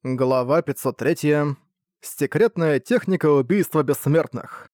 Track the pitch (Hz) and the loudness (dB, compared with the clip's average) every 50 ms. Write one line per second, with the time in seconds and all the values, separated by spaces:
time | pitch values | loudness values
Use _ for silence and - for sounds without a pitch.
0 | - 131 131 127 131 127 131 127 123 127 147 170 165 - 135 - - 135 - - | -6 -6 -2 -2 0 0 0 0 0 0 0 0 0 -2 -8 -4 -4 -6 -4 -2
1 | - 147 170 - - 147 147 147 147 147 139 _ _ _ _ _ _ _ _ _ | -2 -2 -2 0 0 0 0 2 0 -2 -4 _ _ _ _ _ _ _ _ _
2 | - - - - 143 - - 156 226 233 _ 175 165 156 147 135 - - 240 240 | -20 -18 -6 -6 -6 0 2 4 2 4 _ 0 0 2 0 0 0 0 0 0
3 | - - 190 - - 156 147 139 131 120 185 208 170 - - 156 143 127 139 - | 2 0 -2 2 2 4 4 4 2 2 0 0 0 0 0 -2 0 0 -2 0
4 | - 143 147 165 - - - 120 - - - - - - | 0 2 2 2 0 0 -8 -14 -14 -14 -18 -20 -20 -20